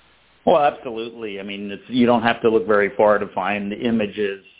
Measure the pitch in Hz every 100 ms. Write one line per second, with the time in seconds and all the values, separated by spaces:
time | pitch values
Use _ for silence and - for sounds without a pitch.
0 | _ _ _ _ - 165 147 - 127 110
1 | 117 120 110 98 101 101 101 98 - 123
2 | 120 120 117 117 117 110 104 104 98 -
3 | 107 101 101 101 92 104 101 104 123 113
4 | 104 95 101 98 - _